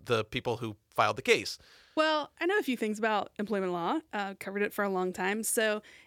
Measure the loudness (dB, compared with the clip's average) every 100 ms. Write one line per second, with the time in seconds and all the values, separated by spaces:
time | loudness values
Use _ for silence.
0 | 0 0 0 -4 -4 -4 -6 -10 _ 2
1 | 4 4 2 2 2 -8 -14 -20 -6 0
2 | 2 0 -2 -2 0 2 0 -2 -2 -2
3 | 0 0 -2 -6 -2 -2 0 0 0 -2
4 | -4 -6 -6 -8 -6 -2 -2 0 0 0
5 | 0 0 -2 -2 0 0 2 0 -6 -20